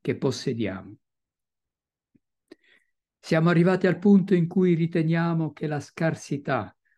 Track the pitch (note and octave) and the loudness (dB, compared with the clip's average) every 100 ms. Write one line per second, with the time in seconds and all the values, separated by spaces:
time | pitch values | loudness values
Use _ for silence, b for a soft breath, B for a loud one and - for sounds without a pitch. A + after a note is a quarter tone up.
0 | - C3 C#3 B2 - A#2 G2+ F#2+ F#2 G#2+ | -6 -2 -2 -4 -4 -4 -4 -6 -14 -20
1 | _ _ _ _ _ _ _ _ _ _ | _ _ _ _ _ _ _ _ _ _
2 | _ _ _ _ _ b b b b b | _ _ _ _ _ b b b b b
3 | _ _ - D#3+ E3 E3+ E3+ F#3 F#3 E3 | _ _ -4 0 2 4 4 2 0 2
4 | G#3 G3+ F3+ F3+ E3+ F#3+ F3+ E3 E3 E3+ | 4 4 4 0 0 0 2 2 0 0
5 | D#3+ E3 E3+ E3 D#3 - D#3 D3 - - | 0 0 0 -2 -4 -6 -8 -6 -8 -4
6 | D#3+ - - C#3+ C#3+ B2+ F2+ - _ | -2 -2 -6 -8 -4 -4 -4 -12 _